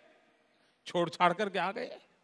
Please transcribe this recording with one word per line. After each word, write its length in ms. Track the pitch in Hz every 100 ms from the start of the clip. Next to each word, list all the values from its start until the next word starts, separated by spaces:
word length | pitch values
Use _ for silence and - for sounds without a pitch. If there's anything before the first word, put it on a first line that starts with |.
| - _ _ _ _ _ _ _ -
छोड़ 240 | 180 170
छाड़ 240 | - 180
करके 260 | 175 202 185
आ 120 | 175
गए। 280 | - - - - _